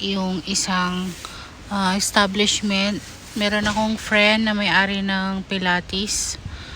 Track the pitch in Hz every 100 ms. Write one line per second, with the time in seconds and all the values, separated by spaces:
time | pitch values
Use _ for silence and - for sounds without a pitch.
0 | 196 196 190 185 185 196 - 185 180 180
1 | 185 165 - - - - - 202 190 196
2 | - 214 202 196 208 - 208 196 196 202
3 | - - - 226 208 208 208 208 220 220
4 | - 214 208 220 220 208 202 175 196 196
5 | 196 190 190 190 185 196 185 175 - 190
6 | 202 - - - - - -